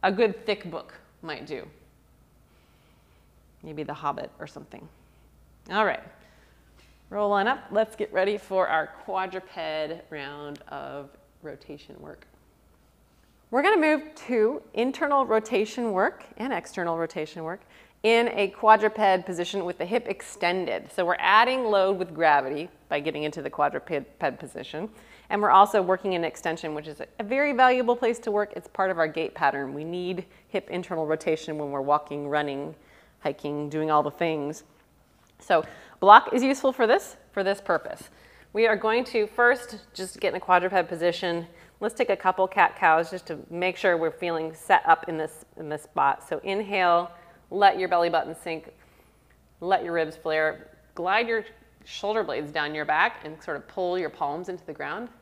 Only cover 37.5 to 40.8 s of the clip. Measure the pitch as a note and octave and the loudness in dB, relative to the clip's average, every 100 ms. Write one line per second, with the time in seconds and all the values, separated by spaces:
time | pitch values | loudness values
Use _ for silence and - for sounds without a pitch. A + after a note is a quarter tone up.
37.5 | G3 - E3 - - - - - - - | -2 -2 -2 -2 -14 -16 -20 -20 -20 -10
38.5 | G#3 A3+ G#3 A3 A3+ B3 A#3 G#3+ - A#3+ | 0 2 2 2 0 0 -2 -2 4 4
39.5 | B3+ - G#3+ - - F#3 - G3 F3+ - | 4 -2 -18 -18 -12 -12 -4 -4 -4 4
40.5 | F3+ F3+ F#3+ | 4 4 0